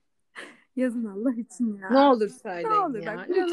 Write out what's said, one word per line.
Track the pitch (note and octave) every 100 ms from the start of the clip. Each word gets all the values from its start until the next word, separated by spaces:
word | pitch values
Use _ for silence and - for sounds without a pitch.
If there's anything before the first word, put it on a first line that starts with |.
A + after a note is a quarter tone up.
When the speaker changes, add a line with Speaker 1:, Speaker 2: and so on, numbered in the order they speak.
| _ _ _
Speaker 1:
<laughs> | - - - _ B3+
yazın | B3+ A#3+
Allah | A3 G3 B3+
için | A3+ G#3+ - A3+ G3+
ya. | F#3+
Speaker 2:
Ne | C4
olur | C#4 A#3+ G#3+
söyleyin | B3 G#3+ F3 A4
Speaker 1:
Ne |
olur | G#4+ F4 A3
Speaker 2:
ya. | G#3 G#3+
Speaker 1:
bak, | -
buralara | F#4 F4